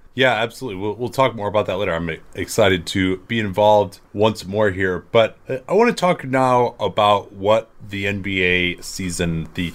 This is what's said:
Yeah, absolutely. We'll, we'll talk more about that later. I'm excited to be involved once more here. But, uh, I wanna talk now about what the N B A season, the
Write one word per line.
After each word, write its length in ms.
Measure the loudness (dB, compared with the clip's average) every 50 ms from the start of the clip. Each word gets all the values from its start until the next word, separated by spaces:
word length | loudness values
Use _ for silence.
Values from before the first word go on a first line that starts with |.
| -20 -12 -2
Yeah, 200 | 0 2 2 2
absolutely. 480 | 0 -2 -4 -6 -10 -10 -10 -8 -6
We'll, 140 | -6 -6 -6
we'll 140 | -6 -8 -6
talk 260 | 0 0 0 0 0
more 120 | -2 -6 -2
about 200 | 0 0 0 0
that 100 | -2 -4
later. 160 | -2 -2 -2
I'm 160 | -2 -4 -4 -6 -8 -12 -16 -10
excited 540 | -10 -8 -4 2 4 4 4 4 2 0 -2
to 300 | -2 0 0 0 0 -4 -4 -4
be 120 | -4 -2
involved 600 | -2 -2 0 2 4 6 6 4 4 0 -4 -16 _ _ -2
once 340 | 0 2 2 2 -2 -8 -6
more 240 | -2 0 0 0
here. 340 | 0 0 -2 -2 -2 -4 -6 0
But, 260 | 2 4 4 2 0 -8 -10 -8
uh, 100 | -8 -8 -4 0
I 40 | 2
wanna 200 | 2 4 2 2
talk 320 | 0 0 0 0 0 -4
now 480 | -2 0 2 2 4 4 2 2 0 -2 -4
about 540 | -6 -4 0 2 4 4 4 2 0 -6 -12
what 360 | -4 2 2 2 2 2 -4 _ -20 -16 -12
the 200 | -8 -6 -4 -4
N 160 | -4 -4 -4
B 180 | -4 -2 0
A 400 | 2 2 2 2 2 0 -2 -6
season, 640 | -10 -14 -10 -8 -8 -6 -4 -2 -2 -2 -2 -4 -6 -8 -6
the 160 | -6 -6 -6